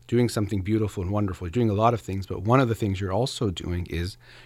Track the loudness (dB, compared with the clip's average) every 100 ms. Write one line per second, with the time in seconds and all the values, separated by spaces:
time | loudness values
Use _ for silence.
0 | 0 2 2 0 -2 -2 0 0 0 -2
1 | -2 0 -2 -4 -4 0 2 4 2 2
2 | -4 -6 -6 -4 4 4 4 0 -2 -2
3 | -2 0 -2 -2 -4 -2 -4 -4 -4 -4
4 | -4 -8 -18 -20